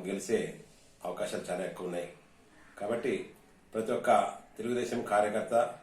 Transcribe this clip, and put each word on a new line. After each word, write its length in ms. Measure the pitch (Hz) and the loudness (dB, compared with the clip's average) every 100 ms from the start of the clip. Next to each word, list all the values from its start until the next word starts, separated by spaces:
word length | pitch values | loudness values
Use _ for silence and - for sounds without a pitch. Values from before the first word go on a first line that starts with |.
| 92 | -6
గెలిచే 320 | 98 - - - - - - - - | -6 0 0 0 -8 -20 -20 -20 -10
అవకాశాలు 400 | - 87 - 98 - | -8 -4 -4 -4 -4
చాలా 140 | 90 87 | -4 -4
ఎక్కువ 200 | - 90 | -6 -6
ఉన్నాయి. 200 | 87 87 - - - - - - - | -6 -8 -12 -20 -20 -20 -20 -20 -8
కాబట్టి 340 | 104 117 127 104 - - - - - | -4 0 0 -2 -4 -14 -20 -20 -6
ప్రతి 180 | 110 110 | -4 0
ఒక్క 160 | - - - - - - - | 0 6 6 4 -4 -16 -8
తెలుగుదేశం 420 | 117 123 - 120 - | -2 -2 0 -2 2
కార్యకర్త, 440 | 104 104 107 - 117 120 - | 4 4 2 2 2 2 -2